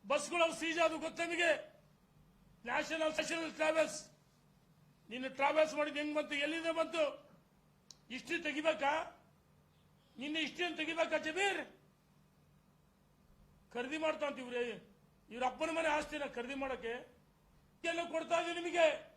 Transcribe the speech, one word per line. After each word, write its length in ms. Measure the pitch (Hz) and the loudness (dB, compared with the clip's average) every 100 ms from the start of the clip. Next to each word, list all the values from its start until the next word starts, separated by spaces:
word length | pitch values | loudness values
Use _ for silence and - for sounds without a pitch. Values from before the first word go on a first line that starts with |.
| 196 | 0
ಬಸ್ಗಳು 360 | 294 - 349 330 | 0 0 2 2
ಅವ್ರು 120 | - | 2
ಸೀಜ್ 180 | 320 330 | -2 4
ಆದ್ವು 160 | 330 320 320 | 4 2 -6
ಗೊತ್ತು 160 | 320 339 | -4 -4
ನಮಗೆ. 260 | 339 339 294 - - - _ _ - - - - - 233 | 2 4 2 -2 -18 -20 _ _ -20 -20 -20 -20 -16 -4
ನ್ಯಾಷನಲ್ 460 | 269 302 320 311 311 | -2 -2 0 0 0
ಸೋಷಿಯಲ್ 380 | 311 330 320 254 | -2 -2 -4 0
ಟ್ರಾವೆಲ್ಸ್, 400 | 311 320 302 - - - _ _ _ _ _ - - _ - | 2 4 2 -2 -12 -20 _ _ _ _ _ -20 -20 _ -14
ನೀನು 180 | 233 262 262 | -8 -8 2
ಟ್ರಾವೆಲ್ಸ್ 340 | 277 302 311 285 | 4 6 4 2
ಮಾಡಿದ್ 180 | 302 294 | -2 0
ಹೆಂಗ್ 140 | 302 302 | -2 -2
ಬಂತು, 160 | 294 285 285 | 0 0 0
ಎಲ್ಲಿಂದ 260 | 330 330 330 | 0 0 0
ಬಂತು? 240 | 320 330 294 - - - _ _ _ _ _ - _ | 0 2 0 0 -18 -20 _ _ _ _ _ -20 _
ಹಿಸ್ಟ್ರಿ 260 | 247 - 339 311 | -10 -4 -2 0
ತೆಗಿಬೇಕಾ? 460 | 277 311 311 277 311 349 - - _ _ _ _ _ _ _ _ - | 2 2 2 2 2 -2 -12 -20 _ _ _ _ _ _ _ _ -10
ನಿನ್ನೆ 180 | 285 311 | -6 -2
ಹಿಸ್ಟ್ರಿಯನ್ನು 340 | 294 - 349 311 | -2 -2 -2 -2
ತೆಗಿಬೇಕಾ 360 | 311 330 320 311 311 | -4 0 2 0 0
ಜಮೀರ್? 340 | 320 403 349 269 - - _ _ _ _ _ _ - _ _ _ _ _ _ _ - - - - | 0 2 0 -6 -14 -20 _ _ _ _ _ _ -20 _ _ _ _ _ _ _ -20 -20 -20 -10
ಖರೀದಿ 240 | 233 254 311 311 | -6 -4 0 0
ಮಾಡ್ತಾ 200 | - 294 | 0 -2
ಅಂತ 100 | 226 247 | -4 -6
ಇವ್ರೆ, 160 | 247 240 196 - - _ _ - | -2 -2 -4 -12 -20 _ _ -14
ಇವ್ರ 100 | 226 254 | -2 -2
ಅಪ್ಪನ 200 | 254 320 320 | 0 -2 2
ಮನೆ 120 | 320 294 | 2 2
ಆಸ್ತಿನ 280 | 294 302 277 240 | 0 -4 -4 -6
ಖರೀದಿ 200 | 240 269 | -6 -4
ಮಾಡಕ್ಕೆ 300 | 269 254 226 240 - - _ _ _ - _ _ | -4 -4 -6 -8 -10 -20 _ _ _ -20 _ _
ಎಲ್ಲ 180 | 339 339 339 | -4 -2 -2
ಕೊಡ್ತಾ 240 | 320 320 339 | -2 2 0
ಇದ್ದೀನಿ 180 | 339 339 | 2 -2
ನಿಮಗೆ. 280 | 339 339 320 - - | -2 4 4 4 -8